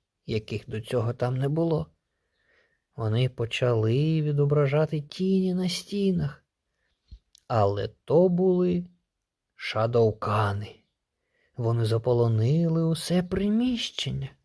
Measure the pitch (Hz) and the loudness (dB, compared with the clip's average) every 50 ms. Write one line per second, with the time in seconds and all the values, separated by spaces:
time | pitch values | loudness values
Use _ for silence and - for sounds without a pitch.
0 | _ _ _ _ _ - 117 110 - - 117 101 - - 113 110 113 - - 120 | _ _ _ _ _ -6 -6 -6 -4 -6 -8 -8 -8 -8 -10 -10 -6 -4 -2 -2
1 | 110 117 117 - 123 127 127 127 139 139 147 160 170 170 160 156 160 - _ _ | -2 -2 -4 -2 -4 -2 -2 -2 -2 -2 0 0 0 0 0 -2 -4 -6 _ _
2 | _ _ _ _ _ _ _ _ _ _ _ _ _ _ _ _ _ _ _ - | _ _ _ _ _ _ _ _ _ _ _ _ _ _ _ _ _ _ _ -6
3 | 113 107 110 117 127 127 - - 117 113 - - 131 123 120 110 110 110 117 135 | -4 -2 0 0 0 -2 -2 -4 -6 -4 -4 -2 0 0 2 2 2 2 2 2
4 | 151 160 160 160 147 151 147 143 147 143 147 147 147 135 139 151 156 147 - 151 | 2 0 0 0 0 0 0 0 2 2 2 2 2 2 2 0 0 0 -2 -6
5 | 143 - - - 185 190 190 190 185 185 180 180 185 175 175 - - - 202 202 | -8 -8 -6 -4 -2 0 2 2 2 0 0 -2 -2 -2 -4 -6 -8 -6 -4 0
6 | 196 190 185 170 147 139 - - _ _ _ _ _ _ _ _ _ _ _ _ | 0 0 0 0 -2 -4 -6 -10 _ _ _ _ _ _ _ _ _ _ _ _
7 | _ _ - - _ _ _ _ _ - 131 110 104 101 101 101 104 110 - _ | _ _ -20 -20 _ _ _ _ _ -2 2 2 2 2 2 0 -4 -6 -10 _
8 | _ - 131 165 180 185 175 170 185 190 180 180 180 180 175 180 180 - _ _ | _ 2 4 4 4 4 4 2 2 2 2 2 2 2 0 -2 -4 -6 _ _
9 | _ _ _ _ _ _ _ _ _ _ _ - - - - 110 110 117 120 117 | _ _ _ _ _ _ _ _ _ _ _ -14 -10 -6 -2 -2 0 2 4 4
10 | 113 110 107 - - 107 104 104 107 101 101 101 104 - - - _ _ _ _ | 4 4 2 -2 -4 -2 0 0 0 0 -2 -4 -8 -10 -14 -20 _ _ _ _
11 | _ _ _ _ _ _ _ _ _ _ _ - 117 113 117 117 113 110 113 113 | _ _ _ _ _ _ _ _ _ _ _ -4 -2 0 0 0 0 0 0 0
12 | - 127 120 120 120 117 113 110 110 120 147 165 170 165 160 165 165 165 165 156 | 0 2 2 2 4 2 2 2 2 2 2 2 2 2 2 2 2 0 0 -2
13 | - - 170 185 180 180 185 190 196 208 214 226 247 254 247 226 - - - - | -2 -2 -2 -2 0 -2 -2 -2 0 0 0 0 0 0 -2 -2 -6 -6 -8 -8
14 | - 135 131 135 135 131 - _ | -8 -6 -6 -6 -8 -10 -12 _